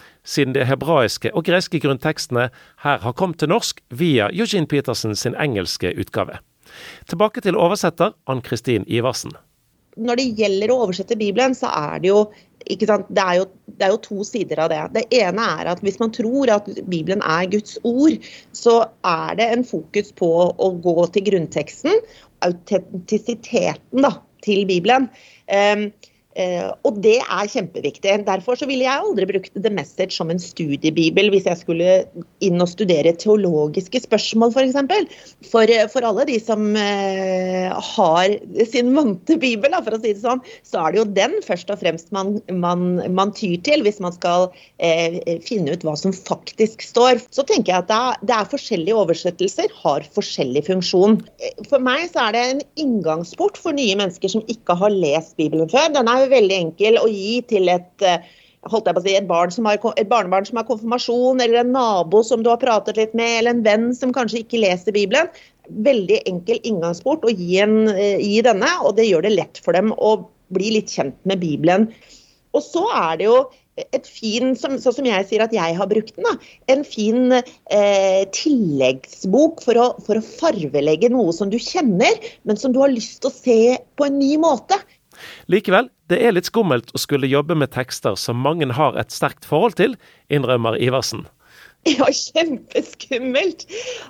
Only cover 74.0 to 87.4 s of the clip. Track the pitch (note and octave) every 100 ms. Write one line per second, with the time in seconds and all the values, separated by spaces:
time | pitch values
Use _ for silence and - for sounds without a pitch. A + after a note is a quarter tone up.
74 | - - A3 A3+ C4 B3 D4 C4 B3 A3+
75 | C4 G3 G3 G#3+ A3 A3+ E3 E3+ G3 G#3+
76 | G#3+ - A4+ F#4 - - - C4+ C#4+ -
77 | G#3+ A#3 B3+ B3+ B3 - - G#3 G3+ G3+
78 | F#3+ F#3+ G3 - D#4+ C4+ F#3 C#3 C3 C3
79 | - - F#3+ A3 D#4 D#4+ - A#3 A#3+ -
80 | - G#3+ A3 - E4 G#3 D3+ C#3+ D3 D#3
81 | A#3 B3+ F3+ E3 G3 A3+ - F#4 C#4 F3+
82 | D4 A4+ - - - G#3 C4+ B3 C#4 A#3+
83 | - - - - B3 A3+ A#3 B3+ - -
84 | C#4+ C#4 C#4 D4+ E4 C4 - G4 - _
85 | _ - - - - F#3+ G#3+ F#3+ B3+ _
86 | _ F3 A#3 F3+ - A3+ F#3+ B2 - -
87 | - C#3 C3 C#3